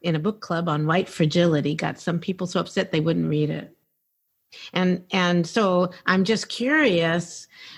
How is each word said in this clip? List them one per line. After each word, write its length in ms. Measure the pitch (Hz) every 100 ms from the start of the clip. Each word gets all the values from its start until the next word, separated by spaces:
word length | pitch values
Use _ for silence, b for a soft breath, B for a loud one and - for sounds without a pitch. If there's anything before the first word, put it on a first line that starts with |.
in 120 | 175
a 40 | 156
book 200 | 175 208
club 260 | - 170 170
on 180 | 151 151
white 220 | 175 185
fragility 640 | - 160 175 175 151 143
got 240 | 151 160 -
some 200 | - 165
people 260 | 170 185 180
so 140 | 180
upset 320 | 180 - 185
they 80 | 160
wouldn't 300 | 160 170 160
read 180 | 151 151
it. 260 | 160 - _ _ _ _ _ _ _ _ B B
And, 320 | 180 180 180 -
and 340 | 190 175 175 165
so 460 | 233 202 180 180 B -
I'm 180 | 185
just 240 | 190 220 -
curious, 1000 | - 247 311 277 170 165 170 165 - - B B